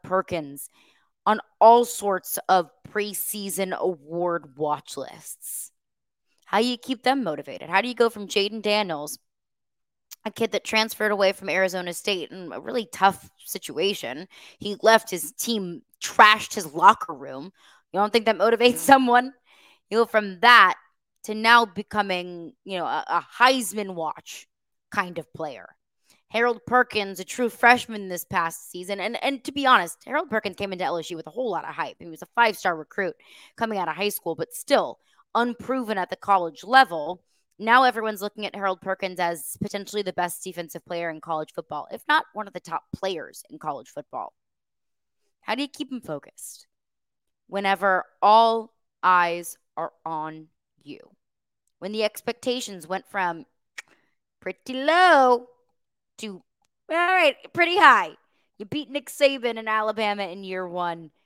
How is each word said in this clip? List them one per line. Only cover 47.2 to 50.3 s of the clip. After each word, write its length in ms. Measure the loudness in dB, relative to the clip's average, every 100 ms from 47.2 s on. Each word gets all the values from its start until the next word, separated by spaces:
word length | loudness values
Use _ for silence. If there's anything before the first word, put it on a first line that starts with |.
| _ _ _
whenever 580 | -4 0 2 2 2 -2 _
all 540 | 6 6 6 2 -6 _ _ _
eyes 540 | 2 4 2 -2 -8 -16 _ -10
are 160 | -10 -10
on 440 | -10 -8 -8